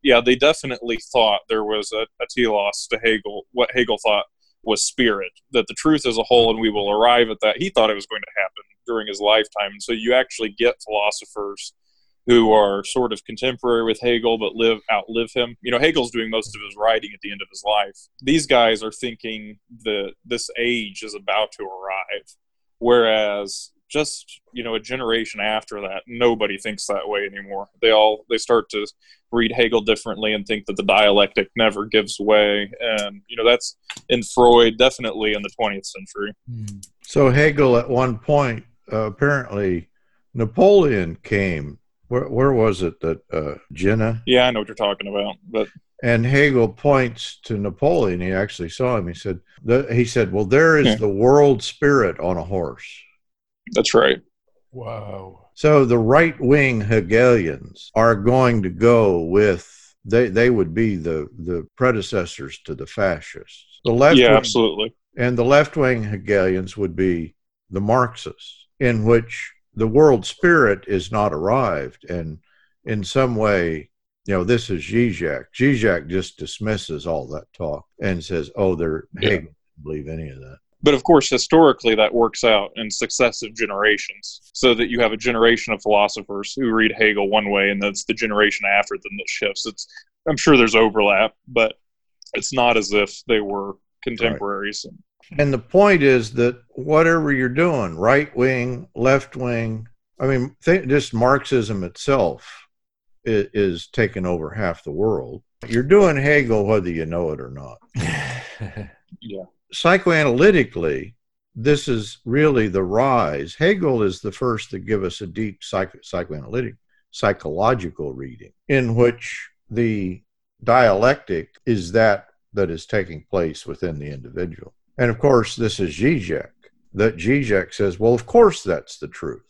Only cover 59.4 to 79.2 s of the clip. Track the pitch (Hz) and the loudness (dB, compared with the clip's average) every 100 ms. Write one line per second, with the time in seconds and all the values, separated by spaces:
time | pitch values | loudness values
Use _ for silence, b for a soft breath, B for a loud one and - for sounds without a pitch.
59.4 | 104 85 - _ _ _ - 113 120 95 | 4 0 -4 _ _ _ 0 2 2 2
60.4 | 123 117 87 82 113 95 80 80 73 - | 2 2 0 0 -2 -2 -4 -6 -8 -12
61.4 | 85 87 - _ 127 110 92 107 87 - | -8 -8 -8 _ 0 0 -4 -4 -6 -10
62.4 | 69 - - 73 67 - 98 80 - - | -16 -16 -14 -14 -12 -4 -2 -2 -8 -20
63.4 | - - _ _ 135 117 135 131 120 110 | -20 -20 _ _ -2 4 6 8 8 6
64.4 | 113 123 110 95 113 _ _ - 123 120 | 4 0 0 0 -8 _ _ -4 -2 0
65.4 | 120 143 151 156 131 120 107 101 95 101 | 4 4 4 0 0 0 -4 -6 0 2
66.4 | 92 92 92 - 98 82 92 85 80 _ | 2 0 -4 -6 -6 0 0 0 -6 _
67.4 | _ _ _ 95 101 123 120 117 - - | _ _ _ -6 2 2 2 -4 -16 -16
68.4 | - - _ _ 127 117 107 117 117 - | -20 -20 _ _ -2 0 4 2 2 -12
69.4 | - _ _ - 113 120 156 123 92 - | -14 _ _ -4 2 6 6 6 0 -2
70.4 | 180 165 120 98 - 98 87 107 104 76 | 2 4 4 2 -2 -4 -2 -2 0 0
71.4 | 90 127 120 80 65 _ - 87 80 78 | 0 0 0 -2 -6 _ -10 -8 -8 -12
72.4 | _ _ _ _ - 107 92 139 127 113 | _ _ _ _ -8 -6 -4 0 0 0
73.4 | 107 98 85 80 73 _ _ _ - 95 | 2 2 0 -4 -10 _ _ _ -4 -2
74.4 | 90 117 - 90 - 113 120 82 85 67 | 2 0 0 -8 -2 0 0 0 -6 -6
75.4 | - - 131 131 107 87 76 92 90 - | -10 -2 0 2 2 0 -2 -4 -6 -12
76.4 | 73 - 107 104 - 76 85 80 64 76 | -14 -8 -6 -6 -6 -8 -6 -6 -6 -14
77.4 | - _ 82 73 - _ 98 87 80 87 | -14 _ -8 -8 -12 _ -6 -6 -4 -6
78.4 | 71 - 95 85 82 80 - 87 | -6 -2 -2 0 -4 -4 -10 -6